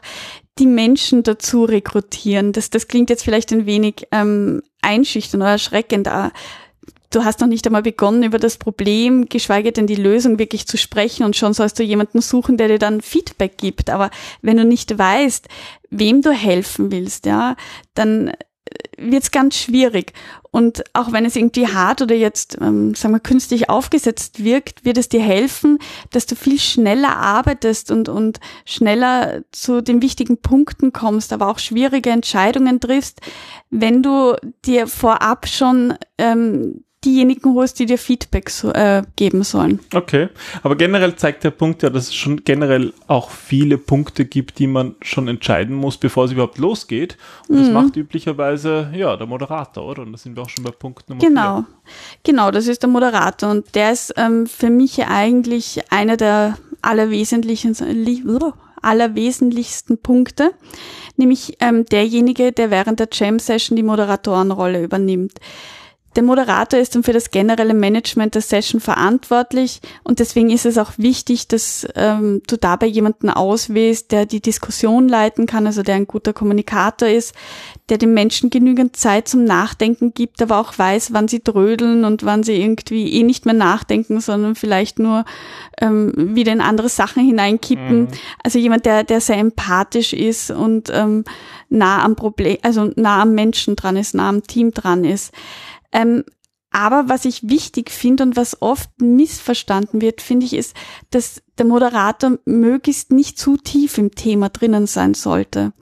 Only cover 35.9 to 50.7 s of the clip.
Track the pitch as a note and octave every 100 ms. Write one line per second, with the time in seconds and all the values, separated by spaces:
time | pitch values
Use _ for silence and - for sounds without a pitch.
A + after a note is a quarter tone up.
35.9 | - - - A#3 A#3 A3+ G3+ A2 - _
36.9 | _ C4+ C4 B3+ B3+ C4+ B3 B3+ - A#3
37.9 | B3 - B3 - - - - G#3+ - G#3
38.9 | G2 - - G3 F#3 G3+ G#3 E3+ G3 -
39.9 | F3+ F3+ C#3+ F3+ - - F3 C#3 D3 E3+
40.9 | G3 F#3 F3 D#3 D3 D#3 - D#3+ E3 C#3+
41.9 | C3 B2 - C#3+ D3 - C#3 C#3+ C3 B2+
42.9 | - - C#3 - - - C#3 D3 C#3+ -
43.9 | C#3 D3 - C3+ C#3 B2+ - C#3 C3 B2+
44.9 | - - - B2+ A#2 - F#2+ G#2+ C#3 C#3
45.9 | - C3+ - B2+ B2+ A#2+ - E3 A3+ -
46.9 | A#2 F3 - - - - C#4+ C4+ A3+ C#4
47.9 | D4+ D4 E3 E3 C#3+ C#3+ D3 D#3 D#3 D3
48.9 | E3+ F3+ F#2+ A2+ B2 C3+ D#3 C3+ - D#2
49.9 | C#3+ A2+ A2 B2+ A#2+ B2 - B2